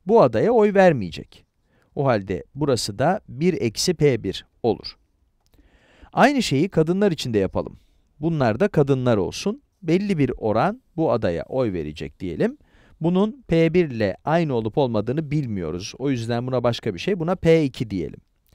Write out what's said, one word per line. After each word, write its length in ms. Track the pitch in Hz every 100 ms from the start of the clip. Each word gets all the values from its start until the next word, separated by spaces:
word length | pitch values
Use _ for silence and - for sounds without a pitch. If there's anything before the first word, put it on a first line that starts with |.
| 175
bu 160 | 226
adaya 300 | 143 110 170
oy 220 | 240 208
vermeyecek. 720 | 196 185 139 90 73 - - _ _ _ _ _ -
O 100 | 135
halde 380 | 110 95 90 - 135
burası 440 | 143 120 - 101
da 220 | 143 196 -
bir 340 | 120 175 160
eksi 320 | 117 - -
P 300 | - 147 117
bir 220 | 98 - - _
olur. 340 | 120 92 - - _ _ _ _ _ _ _ _ _ _ -
Aynı 300 | - 233 285
şeyi 260 | - 135 190
kadınlar 420 | - 156 185 208
için 220 | 160 131
de 60 | 107
yapalım. 400 | 92 95 69 - _ _ _ -
Bunlar 400 | 156 160 123 110
da 80 | 202
kadınlar 500 | 165 139 131 123 107
olsun. 440 | 85 - 196 277 _ _
Belli 340 | 160 180 202 170
bir 140 | 131 -
oran 440 | 110 107 160 247 _ -
bu 140 | 156
adaya 320 | 117 107 82
oy 300 | - 131 120
verecek 460 | 90 76 78 71 -
diyelim. 380 | 90 82 208 294 _ _ _ -
Bunun 420 | 160 180 214 269 -
P 260 | 165 165
bir 180 | 175 160
ile 260 | 117 104 - -
aynı 280 | 165 160
olup 240 | 120 110 151
olmadığını 540 | 131 110 104 139 151
bilmiyoruz. 640 | 151 131 101 80 87 101 -
O 120 | 135
yüzden 380 | 127 113 120 127
buna 160 | 127
başka 300 | 120 117 117
bir 60 | 104
şey, 200 | - 180
buna 160 | 160 185
P 280 | 170 165
iki 260 | 143 - 110
diyelim. 300 | 98 71 - _ _ _